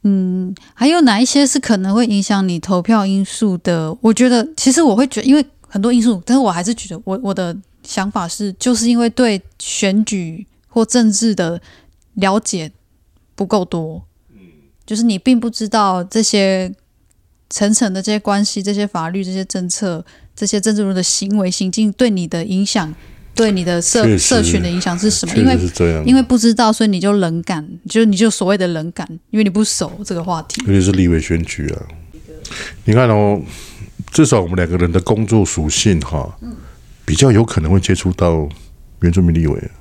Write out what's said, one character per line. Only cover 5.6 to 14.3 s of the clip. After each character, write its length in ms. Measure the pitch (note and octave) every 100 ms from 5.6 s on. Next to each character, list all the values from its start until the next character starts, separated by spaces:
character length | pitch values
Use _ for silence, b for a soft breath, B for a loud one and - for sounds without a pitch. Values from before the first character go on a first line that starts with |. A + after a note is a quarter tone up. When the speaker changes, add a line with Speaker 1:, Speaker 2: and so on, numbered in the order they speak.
| _
Speaker 1:
很 160 | G3+
多 120 | A3
因 100 | A#3+
素， 180 | A3+ F#3+ F3+
但 100 | B3+
是 40 |
我 120 | A#3
还 100 | F3
是 140 | F3+ A3+
觉 180 | -
得 80 | D#3+ -
我， 120 | F#3+
我 100 | A3
的 220 | G3 F3 F3 _ _
想 280 | - - G3
法 160 | G#3 E3+
是， 260 | - G#3 F#3
就 160 | B3+ A#3
是 140 | A3+
因 100 | A#3+
为 100 | A#3
对 320 | A#3 A#3+ G3 - _
选 440 | - - G3 G3+
举 420 | G#3+ G3 E3+ D#3+ G3+ _ _
或 180 | A#3 A3+
政 240 | B3 A3
治 240 | G3+ A3+
的 260 | F#3+ E3+ E3+ b b b _ _ G#3+
了 220 | G3 G#3
解 320 | - F#3 D#3 _ _ _ _ _ _
不 120 | - G3
够 180 | G#3+
多， 400 | F3+ F3 D#3+ D#3+ - _ _